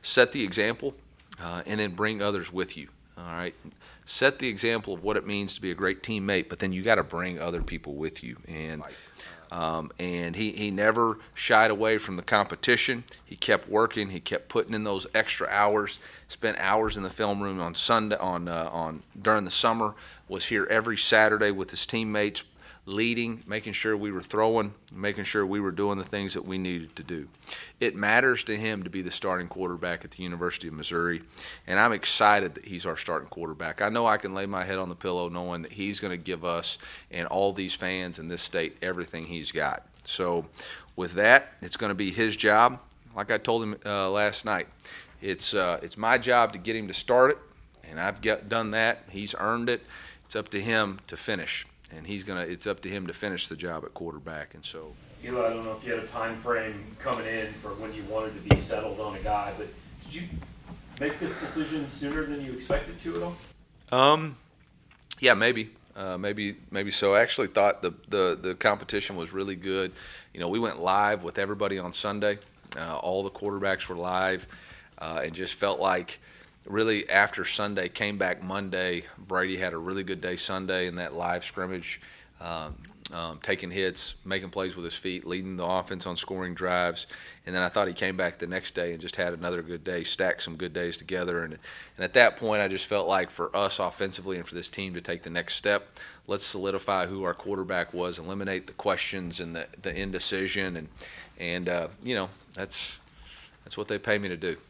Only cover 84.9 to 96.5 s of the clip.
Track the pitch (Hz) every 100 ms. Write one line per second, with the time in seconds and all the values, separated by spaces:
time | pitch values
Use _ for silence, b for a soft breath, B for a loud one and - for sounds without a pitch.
84.9 | - 95 92 82 92 95 92 87 92 87
85.9 | 92 92 85 - 95 92 85 90 90 87
86.9 | 85 - B B B - 90 90 107 98
87.9 | 90 95 95 90 - 87 92 - - 87
88.9 | 82 85 - 87 85 87 90 82 85 85
89.9 | 87 82 - 92 - - 80 90 80 87
90.9 | - - 92 87 85 82 78 B B B
91.9 | - 92 127 117 - 113 107 98 95 -
92.9 | 104 87 95 87 - 85 98 98 - 87
93.9 | - 98 90 95 90 82 87 85 - 95
94.9 | 87 85 87 85 85 85 - 104 101 -
95.9 | B B B - 101 -